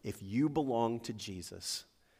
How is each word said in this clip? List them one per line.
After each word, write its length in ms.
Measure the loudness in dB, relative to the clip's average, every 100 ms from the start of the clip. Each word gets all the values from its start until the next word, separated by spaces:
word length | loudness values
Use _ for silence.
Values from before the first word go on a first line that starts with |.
if 180 | -6 -6
you 260 | -2 4 4
belong 520 | 4 2 4 4 2
to 100 | -4
Jesus, 720 | -6 -6 -6 -8 -8 -6 -6 -6 _ _